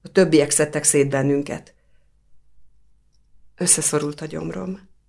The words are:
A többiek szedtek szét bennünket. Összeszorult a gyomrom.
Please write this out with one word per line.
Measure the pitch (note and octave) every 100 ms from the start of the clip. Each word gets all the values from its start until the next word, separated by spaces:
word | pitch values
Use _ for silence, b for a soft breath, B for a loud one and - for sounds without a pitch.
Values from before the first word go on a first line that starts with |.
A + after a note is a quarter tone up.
A | F3+
többiek | - F3 D#3 C#3+
szedtek | - D3+ D3
szét | C#3 D3 C#3
bennünket. | C3+ C3+ C#3+ C#3+ - - _ _ _ _ _ _ - - - - _ _ _ _ _ _ - - -
Összeszorult | F3+ - D#3 D3 D3 D3
a | D#3
gyomrom. | D#3 D#3+ F#3 F#3 F#3+ - _